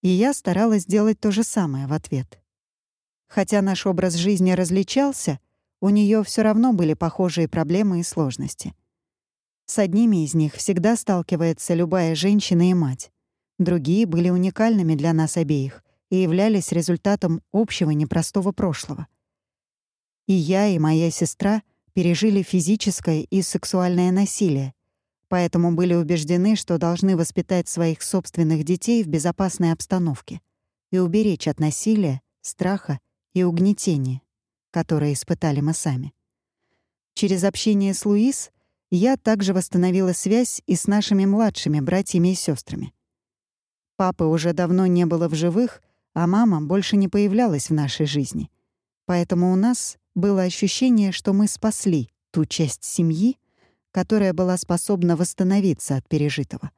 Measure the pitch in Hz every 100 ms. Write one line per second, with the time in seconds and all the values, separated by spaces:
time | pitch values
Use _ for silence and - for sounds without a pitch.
0 | 185 185 240 285 - 180 226 214 175 202
1 | 214 208 214 196 226 - 170 135 135 156
2 | - 135 127 - _ _ _ _ _ _
3 | _ _ _ - 190 208 196 185 202 175
4 | 185 170 175 196 185 185 180 190 190 262
5 | 277 262 - 135 _ _ _ _ 190 208
6 | 208 220 202 - 214 214 254 208 165 156
7 | 165 - 185 170 160 - 156 180 208 175
8 | 170 - 147 123 139 - - - _ _
9 | _ _ _ _ _ _ - - 196 190
10 | 233 196 151 165 151 - - 180 196 233
11 | - 185 165 170 165 160 - 170 170 185
12 | 165 160 180 208 - 170 180 180 151 127
13 | - _ _ _ _ _ 175 175 139 185
14 | 220 165 175 180 185 - 226 220 170 156
15 | 160 160 160 - 156 147 135 - _ _
16 | _ 185 180 180 208 208 - 175 165 170
17 | 196 202 180 165 _ 196 220 - 160 151
18 | 151 160 165 202 190 185 190 151 - 147
19 | 151 _ _ _ _ _ _ _ _ _
20 | _ _ - 190 151 185 208 180 156 160
21 | 165 - 165 - 196 214 - _ _ -
22 | 175 170 220 202 180 185 156 214 - -
23 | - 156 - 190 180 180 - 185 180 180
24 | 180 185 202 - 196 139 135 - _ _
25 | _ _ _ 180 175 175 170 170 180 170
26 | 156 175 151 175 190 214 - 170 170 170
27 | 190 180 165 - 175 185 - - 170 160
28 | - 190 - - 160 156 151 180 - 233
29 | 185 156 175 170 190 - 170 165 - 190
30 | 170 131 - - _ _ _ _ _ 185
31 | 180 196 214 170 - 143 151 - 214 214
32 | 175 131 _ _ - - 180 196 - 139
33 | _ _ _ 185 180 170 190 202 - 151
34 | 131 131 _ _ _ _ _ - 160 156
35 | 147 139 - 170 160 143 143 160 160 131
36 | 143 _ _ _ _ _ _ _ _ _
37 | _ - 202 185 190 180 220 202 196 190
38 | 208 - 240 269 - _ _ _ _ 180
39 | 226 269 - 220 196 190 - 180 180 185
40 | 185 175 190 226 247 - - 180 - 208
41 | 202 196 196 202 220 - - 151 135 185
42 | 196 180 175 185 - 139 - - - _
43 | _ _ _ _ _ _ _ _ _ _
44 | 185 - 160 165 165 170 175 185 185 175
45 | 170 165 170 160 175 175 240 - _ _
46 | _ - 175 196 233 165 147 190 190 202
47 | 196 202 208 202 240 147 - 156 143 -
48 | 151 147 131 - 143 _ _ _ _ _
49 | - 175 175 175 180 185 220 247 - -
50 | _ - 196 196 180 - 196 - 262 226
51 | 202 175 - 196 208 - 220 214 202 160
52 | 120 _ _ - 156 - 156 - - -
53 | 170 160 220 262 _ _ _ _ _ -
54 | 185 214 196 170 185 180 - 175 - 202
55 | 175 165 175 - 180 196 190 147 - 135
56 | - 151 147 139 139 - -